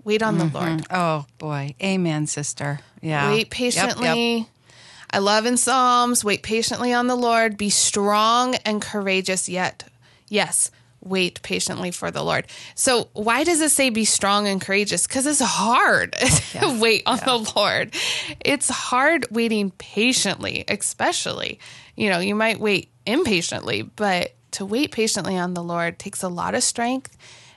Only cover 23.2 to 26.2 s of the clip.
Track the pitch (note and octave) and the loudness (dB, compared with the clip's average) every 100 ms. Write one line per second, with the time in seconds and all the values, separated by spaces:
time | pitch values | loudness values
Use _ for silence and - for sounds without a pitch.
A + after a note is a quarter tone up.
23.2 | D#4+ F3 - G2+ - G#2 G#2 - G#3 F3+ | 2 0 -2 -6 -4 -4 -4 -4 0 0
24.2 | F3+ - _ - G3 A3+ D#4 - A3 - | -2 -8 _ -10 -4 -2 -2 0 -2 -2
25.2 | - F#3 F3+ F3+ E3+ E3+ E3+ E3+ G3 - | -2 -2 -4 -4 -4 -4 -4 -6 -10 -8